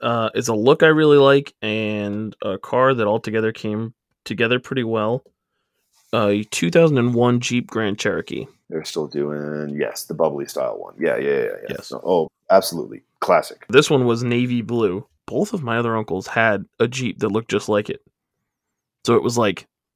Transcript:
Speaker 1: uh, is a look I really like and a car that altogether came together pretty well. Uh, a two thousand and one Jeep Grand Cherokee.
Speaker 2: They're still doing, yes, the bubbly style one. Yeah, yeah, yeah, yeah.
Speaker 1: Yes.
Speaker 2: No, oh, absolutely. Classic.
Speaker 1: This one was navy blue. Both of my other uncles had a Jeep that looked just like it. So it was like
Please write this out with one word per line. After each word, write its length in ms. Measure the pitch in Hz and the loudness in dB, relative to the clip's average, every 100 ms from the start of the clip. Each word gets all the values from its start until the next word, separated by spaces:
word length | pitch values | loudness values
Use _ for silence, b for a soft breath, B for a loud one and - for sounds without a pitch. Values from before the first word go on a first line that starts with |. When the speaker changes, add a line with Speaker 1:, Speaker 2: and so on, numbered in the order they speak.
Speaker 1:
uh, 280 | 120 117 110 | -4 -2 -2
is 140 | - 120 | -2 -2
a 60 | |
look 280 | 110 120 160 | 2 4 6
I 60 | 160 | 6
really 280 | 156 151 143 | 6 6 6
like 360 | 139 139 139 - | 8 6 2 -6
and 760 | 107 107 107 107 104 104 107 - | -4 -2 -2 -4 -4 -6 -8 -8
a 160 | 104 95 | -8 -8
car 340 | - 120 131 | -2 2 4
that 120 | 127 104 | 4 2
altogether 460 | 110 113 110 110 | 0 -2 -2 -2
came 420 | 110 107 107 113 - _ _ | -2 -6 -6 -6 -12 _ _
together 360 | - 107 113 123 | -8 -2 0 0
pretty 240 | - 135 | -2 -4
well. 400 | 113 110 107 127 - _ _ _ _ _ _ _ _ | -2 -2 -2 -4 -8 _ _ _ _ _ _ _ _
Uh, 140 | 117 104 | 0 2
a 140 | 104 | 0
two 260 | 107 - 170 | -2 -4 2
thousand 280 | 170 165 135 | 4 4 4
and 160 | 120 | 2
one 260 | 117 123 123 | 4 4 2
Jeep 280 | 120 123 120 | 0 -4 -2
Grand 300 | 113 104 104 | -4 -2 -2
Cherokee. 480 | 104 85 - - - _ - | -2 -2 -4 -10 -10 _ -12
Speaker 2:
They're 160 | 80 | -10
still 220 | 78 82 76 | -6 -6 -6
doing, 640 | 71 73 73 73 76 73 73 | -4 -4 -6 -8 -8 -6 -6
yes, 240 | 69 - | -6 -6
the 100 | - | -8
bubbly 320 | 80 80 71 71 | -2 -2 -2 -8
style 320 | 71 64 50 | -6 -6 -6
one. 160 | 50 50 | -12 -4
Yeah, 180 | 78 60 | -2 0
yeah, 140 | 69 | 0
yeah, 140 | 69 | 0
yeah. 220 | 53 50 50 | -2 -6 -10
Speaker 1:
Yes. 200 | - - | -12 -12
Speaker 2:
No, 100 | - | -8
oh, 240 | - 90 78 - - | 0 0 0 -6 2
absolutely. 520 | 95 - 85 50 57 _ _ | 4 4 -4 -8 -12 _ _
Classic. 440 | - 82 - - - | 2 2 0 -10 2
Speaker 1:
This 180 | 127 - | 4 4
one 160 | 143 | 4
was 180 | 123 117 | 2 0
navy 380 | 120 120 123 120 | 0 0 0 -2
blue. 460 | 104 117 104 95 - _ - | -2 0 0 -2 -8 _ -8
Both 280 | 117 208 | -4 -4
of 80 | 190 | -4
my 160 | 120 117 | -4 -2
other 180 | 117 113 | 0 -2
uncles 300 | 110 95 - | -4 -6 -4
had 400 | 117 113 98 - - | 0 0 0 -4 -2
a 80 | 120 | -2
Jeep 340 | 127 120 - | -2 -6 -4
that 100 | 107 | -2
looked 200 | 104 113 | -2 -2
just 180 | 104 - | -4 0
like 200 | 104 - | -2 -2
it. 140 | - _ _ _ _ _ _ _ _ _ _ 120 | -8 _ _ _ _ _ _ _ _ _ _ 2
So 80 | |
it 80 | 117 | 2
was 160 | 117 117 | 2 0
like 280 | 107 87 - _ _ | 0 -2 -10 _ _